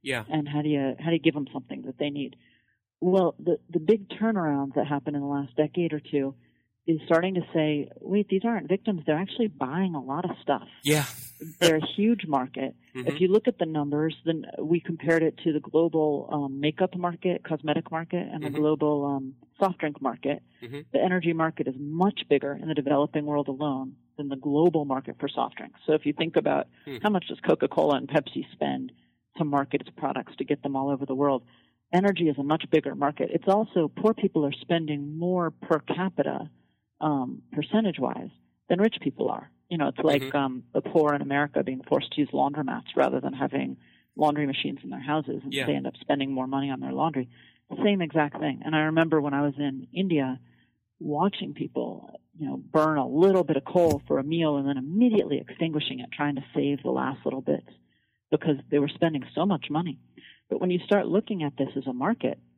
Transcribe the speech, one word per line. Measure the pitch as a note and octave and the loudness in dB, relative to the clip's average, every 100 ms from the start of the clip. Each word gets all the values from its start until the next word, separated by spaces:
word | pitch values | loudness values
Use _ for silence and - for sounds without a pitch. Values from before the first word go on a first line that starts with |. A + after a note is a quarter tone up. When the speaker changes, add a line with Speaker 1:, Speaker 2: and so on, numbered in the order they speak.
Speaker 1:
Yeah. | C3+ B2+ A2 | -2 -4 -2
Speaker 2:
And | D#3 D3 | -2 -2
how | D3 | -2
do | D3+ | 0
you, | C#3+ C3+ B2 | 0 0 -2
how | D3+ | 0
do | |
you | E3 | 2
give | D3+ | 2
them | D3 C3+ | 0 -6
something | C3+ - C3+ | -8 -10 -12
that | B2+ B2+ | -10 -6
they | D3 | -6
need? | C#3+ C3 - _ _ _ _ _ _ | -4 -8 -12 _ _ _ _ _ _
Well, | F3 F#3+ E3+ - | 2 4 2 0
the, | D#3 D#3+ _ | -2 -2 _
the | E3+ | -2
big | D#3 A3 G3 | 2 2 0
turnaround | - A3 G#3 D#3+ C#3+ C#3 C#3+ | -2 0 0 0 0 0 -2
that | D3 | 0
happened | C#3+ C3+ D3 | -2 -2 -4
in | |
the | C#3 | -4
last | C#3+ C#3 - | -4 -4 -2
decade | D3+ F3 E3+ | 0 0 -2
or | D3+ | -4
two | - D3 C3+ C3+ _ _ _ _ - | -2 -2 -2 -6 _ _ _ _ -2
is | D#3+ - | -2 4
starting | E3 F#3 F3+ | 2 4 -2
to | E3+ | 0
say, | E3 D3+ D3+ - - | 0 2 0 -4 -10
"Wait, | - G3+ G3+ | 0 0 2
these | F#3+ A#3 | 0 0
aren't | A3 D3 | -2 0
victims. | G3 - F#3 D3+ | -2 0 -2 0
They're | D#3 | 0
actually | G3 - A3 | 0 -2 -2
buying | D3 C3 E3 F#3+ | -2 -4 0 0
a | D#3 | -2
lot | B2+ D3 | -4 -4
of | F3+ - | -4 -4
stuff." | - C#3+ - - C#3+ | -2 -2 -2 -6 2
Speaker 1:
Yeah. | D3+ C#3 - - - E3 - | 2 0 -8 -18 -16 -18 4
Speaker 2:
They're | E3+ D#3 | 6 6
a | D3+ - | 0 2
huge | G#3+ A#3 E3 | 2 2 0
market. | C#3 B2+ - C3+ - _ C3 | -2 -2 -6 -8 -8 _ -4
Speaker 1:
Mm-hmm. | B2 | -4
Speaker 2:
If | D3 | 2
you | F#3 | 4
look | G#3 B3 | 4 2
at | - | -2
the | E3 | -2
numbers, | D#3 C#3+ D3 D#3+ D#3 D#3+ | 0 0 0 0 -2 -4
then | D#3+ - - | -4 -6 -8
we | D#3 E3+ | 0 0
compared | - E3 C#3+ E3 | 0 -4 2 2
it | D#3+ - | 2 0
to | E3 | -2
the | D3+ | -2
global, | - D#3 E3 D#3+ D3+ C#3+ - | 0 2 2 2 2 0 -4
um, | D3+ C#3 C#3 | -4 -4 -2
makeup | D3+ D#3 F#3 F#3 | -2 0 -2 0
market, | F3 E3+ F#3 F3 | -4 -2 -2 -4
cosmetic | - D#3 D#3 D3+ - | -4 -4 -2 -2 -2
market, | D#3+ E3 F3 - | -8 -4 -4 -4
and | D#3 | -6
the | D3+ | -6
Speaker 1:
Mm-hmm. | D3 | 0
Speaker 2:
global, | D3+ D3+ D3+ D3 C#3+ | 2 2 2 0 0
um, | C#3 C3 C3+ _ _ | -2 -6 -14 _ _
soft | F#3+ F3+ | 0 0
drink | D#3 D3 | -4 -2
market. | C3+ A#2+ C3+ D3 _ _ | -4 -2 -4 -4 _ _
Speaker 1:
Mm-hmm. | A#2+ C#3+ D#3 | -12 -12 -2
Speaker 2:
The | C#3 | 2
energy | F3 F3+ E3+ | 2 2 0
market | D#3+ D#3+ D#3+ D#3 | 2 0 0 -6
is | C3 | -4
much | D3 D#3+ F#3+ - - | -6 2 2 0 0
bigger | C#3+ C#3 C#3+ | 2 2 -6
in | D#3+ | -4
the | |
developing | D3+ C3+ C#3+ D3 D#3 D3 | -2 2 2 2 0 -2
world | D3 C#3+ | -2 -2
alone | C3+ D3+ C3+ C3 - _ - | -4 -4 -4 -6 -12 _ -10
than | C#3+ | -6
the | C3+ | -4
global | D3 C#3+ F3 D#3+ C#3+ | 0 6 6 4 0
market | C3+ - - | -4 -4 -6
for | C#3 | -4
soft | - A#2+ - | -2 -4 -4
drinks. | - _ - | -16 _ 0
So | |
if | D3+ D3 | 0 0
you | |
think | D3 E3 E3 | -2 0 0
about | D3 C#3+ - _ - | 2 0 -2 _ -14
Speaker 1:
Hmm. | B2+ | -2
Speaker 2:
how | G#3 | 2
much | G3 - | 2 -2
does | D#3 | -4
Coca-Cola | - D#3+ C#3+ - D#3 C#3 | 2 2 2 4 4 2
and | C#3 | 2
Pepsi | D3 - - - | 0 0 -8 -8
spend | - C#3+ C3 B2+ - _ _ _ - | -4 -4 -2 -8 -14 _ _ _ -4
to | D#3 | 0
market | C#3+ C#3 C#3 | 0 0 -4
its | - - | -6 -6
products | C#3 C3 B2 - | -4 -4 -8 -8
to | C#3+ | -4
get | C#3 | -2
them | C#3+ C3+ | -2 -2
all | C3+ | -2
over | C3+ C3+ | -2 -4
the | |
world, | C3 C#3+ C3 - _ _ _ _ | 0 2 2 -4 _ _ _ _
energy | F3 G3+ F3+ E3 | 2 2 2 0
is | C#3 | 0
a | |
much | C#3 D#3 - | 0 0 2
bigger | D#3 C#3+ C3+ | 2 2 0
market. | C#3+ D3+ - | -2 0 -2
It's | E3 F#3+ | 0 2
also, | G3+ A3 F3+ D3+ | 2 2 0 0
poor | - G#3 A3 | 2 0 2
people | G3 E3 C#3+ | 0 2 0
are | |
spending | C#3+ - E3+ D#3 D3 C#3+ D#3 | -4 -2 -2 0 -4 -6 -4
more | F3 F#3 E3 | 0 0 0
per | - - D#3 | -4 0 0
capita, | - E3 F#3+ - - C3+ D#3 _ _ _ _ _ | 0 -4 -2 0 -2 -2 -8 _ _ _ _ _
um, | D#3 C#3+ B2+ - _ | -2 0 -2 -8 _
percentage-wise | D3+ D3 G#3 A3 D#3 B2+ - - _ _ _ _ | -6 2 2 2 0 -4 -4 -12 _ _ _ _
than | F3 | 2
rich | A3 - | 2 2
people | C#3+ - - | -6 -2 -2
are. | - - _ _ | -2 -8 _ _
You | F3 | -2
know, | C#3 | -2
it's | B2 | 2
like, | D#3 C#3+ | 2 2
Speaker 1:
Mm-hmm. | C3 C#3+ | 2 -2
Speaker 2:
um, | C3+ B2+ - | -2 -4 -4
the | - | -4
poor | - E3 D3+ | 2 4 4
in | C#3+ | 2
America | C#3+ C#3 D3 D3 | 0 0 2 0
being | C3+ C3 | -2 -6
forced | - C#3+ - | 0 0 0
to | - | -2
use | C#3+ | 0
laundromats | C#3+ C#3 D3 C3 B2 - - | 2 0 0 -4 -6 -4 2
rather | C3+ C3+ | 2 2
than | C#3 | -4
having | C3 C3 C3+ C3+ C3 _ _ _ - | -4 -2 -2 -4 -8 _ _ _ 0
laundry | D3+ D3 C#3+ | 2 2 -2
machines | C#3 C#3+ - | -2 -6 -8
in | - | -10
their | C3+ | -10
houses, | C3+ D3+ D3+ C#3 | -4 -2 -2 -8
and | C3 | -6
Speaker 1:
Yeah. | C3+ C3+ | -4 -2
Speaker 2:
they | C#3+ | -2
end | C3+ | -4
up | B2+ | -8
spending | - C#3+ C3+ | -2 -2 0
more | C3 C3 | -2 -2
money | C#3 C#3 | -2 -2
on | C3 | -4
their | C3+ | -6
laundry. | C3 D#3 C#3+ B2 - - _ _ - | -2 0 -2 -6 -12 -20 _ _ 0
Same | G#3 G3+ | 2 2
exact | E3 D#3 D3 - | 2 2 0 0
thing. | D3+ B2+ - | -4 -4 -2
And | D#3 | 0
I | D#3 | 2
remember | D#3+ E3 D#3 | 4 4 4
when | C#3+ C#3 | 2 0
I | |
was | D3 C3+ | 0 0
in | C#3+ C3+ B2+ | -4 -4 -8
India, | E3 F#3+ D#3 C3 B2+ - _ _ _ _ _ | -4 0 2 0 -4 -10 _ _ _ _ _
watching | D3+ D3 F#3+ - - | -4 2 0 0 -10
people, | - B2+ - A#2+ - - - _ D#3+ | -6 -6 -4 -6 -8 -16 -20 _ -8
you | C#3 | -6
know, | C3+ | -6
burn | - D#3 D#3 D3+ | 0 2 4 2
a | B2+ | 0
little | C#3 F#3+ F#3+ | 4 6 6
bit | E3 D3 | 2 0
of | - | 2
coal | F3+ E3 C#3+ - | 4 4 2 0
for | C#3+ | 0
a | |
meal | C#3 E3 D#3 C#3+ | 0 0 2 2
and | C#3 | 0
then | C#3 | -2
immediately | C3+ G3 B3 G#3+ - C#3 | -2 4 4 4 2 -2
extinguishing | - - E3 D3+ - C3 | -4 -4 -2 0 -4 -8
it, | B2 | -10
trying | - D3 C3+ | -2 -2 -2
to | C3+ D3+ | -4 -2
save | C#3+ C#3 | 0 0
the | C3 | -2
last | C3 C3 C3 - | 0 -2 -2 -4
little | C3 | -4
bit | B2+ D3 - - _ _ _ _ _ | -2 -2 -4 -20 _ _ _ _ _
because | D#3 E3 C3+ B2 | 0 0 -2 0
they | D3 | 0
were | C#3 | 0
spending | - E3 D3+ B2 - | 2 0 0 -4 -2
so | F#3+ | 0
much | E3 - | 0 -2
money. | D3 F3 - _ - - - _ | -4 -4 -8 _ -20 -20 -20 _
But | - | -2
when | F#3 | 0
you | F3+ | 0
start | - G3+ - | 2 2 4
looking | F#3 - G3+ | 0 0 -4
at | D3 - | -4 -2
this | C3+ C#3 | -4 -2
as | C3 | -6
a | |
market | B2 E3+ A#3 A#2+ - _ | -2 -2 0 -2 -4 _